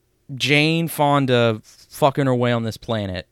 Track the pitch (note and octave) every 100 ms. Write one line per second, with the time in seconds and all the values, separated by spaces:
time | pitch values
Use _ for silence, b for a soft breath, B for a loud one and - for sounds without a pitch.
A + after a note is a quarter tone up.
0 | _ _ - C3 C3 D3 D#3 E3 E3 -
1 | C#3+ C#3+ B2+ A#2+ A#2 A2 - - _ -
2 | C#3+ C#3+ C3+ B2 A#2+ A#2 A2+ - - A2
3 | G2 F2+ -